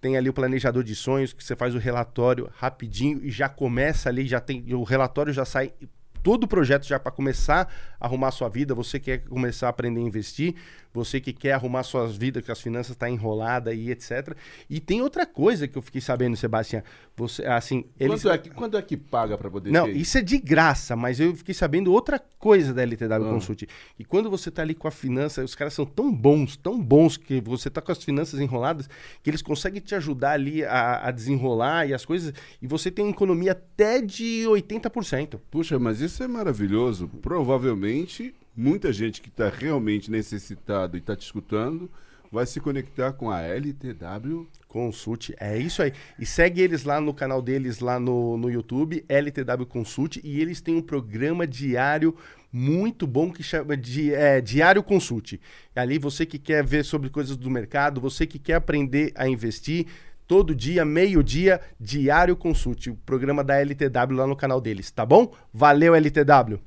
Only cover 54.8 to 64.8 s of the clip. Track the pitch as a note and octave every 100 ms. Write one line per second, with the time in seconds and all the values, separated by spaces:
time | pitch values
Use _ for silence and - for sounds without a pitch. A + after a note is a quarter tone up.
54.8 | G3+ G3 - A#2 - G2+ - - - -
55.8 | B2 D3 C#3+ C#3 D#3+ C#3+ - D3+ C#3 D3
56.8 | C#3+ D#3 C3+ C#3+ C3+ C3+ B2+ B2+ G2+ C#3+
57.8 | C#3+ C#3 C3 - D#3+ C#3+ - E3 - D3+
58.8 | C#3 C#3 D3+ - C3 B2 A2+ - - E3
59.8 | E3 - - - - F#3 F3 D3 A2 F3+
60.8 | D3+ D3+ F#3+ F3 B2+ C3+ F#3 F#3 - -
61.8 | G#2 C#3 C3+ D3+ F3+ F3 E3+ D#3 B2+ A#2+
62.8 | - G#2+ - B2+ C3+ C#3+ C#3 C#3 C#3+ C#3
63.8 | - B2+ B2+ C3 C3+ C#3 C#3 C3 A2+ G2